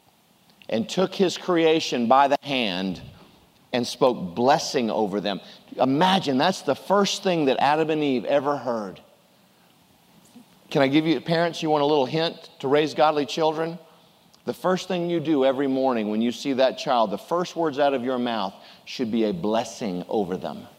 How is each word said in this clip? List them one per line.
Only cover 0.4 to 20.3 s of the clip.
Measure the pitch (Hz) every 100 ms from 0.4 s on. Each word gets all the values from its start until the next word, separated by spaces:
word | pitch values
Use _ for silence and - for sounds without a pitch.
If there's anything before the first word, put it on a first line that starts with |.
| _ _ -
and | 110 110
took | - 185
his | - 180 -
creation | - 175 160 160 - 131 117
by | 131 139
the | 135
hand | 139 135 110 90 95 80 - - - _ _ _ _
and | 120 120
spoke | - 135 101 90
blessing | 87 123 156 - 135 113
over | 82 107 101
them. | 98 95 - - - -
Imagine | 131 139 185 190 143 131
that's | 165 190
the | -
first | 131 - 202 196 -
thing | 190 170 139
that | 123
Adam | 135 151 156
and | 156
Eve | 147 127
ever | - 143 139 143
heard. | 127 117 98 82 - _ _ _ _ _ _ _ _ _ _ _ _ - - _ _
Can | 156
I | 135
give | 147 160
you, | 139
parents, | - 165 170 156
you | 160
want | 151
a | 143
little | 151 123
hint | 156 165 - - -
to | 135
raise | 147 156
godly | 127 151 151 143
children? | - 156 156 160 170 - - _ _ _ _
The | -
first | 120 180 185 -
thing | 180 170
you | 170
do | 147 147
every | 131 127 139
morning | 131 131 117 104
when | 107
you | 120
see | 117 143
that | 127 131 101
child, | 156 123 107
the | 101
first | - 170 175 165
words | 160 135
out | 143
of | 135
your | 120 127
mouth | 123 117 95 - - -
should | - - 117
be | 113
a | 107
blessing | 90 101 110 - - 113 90 -
over | 113 90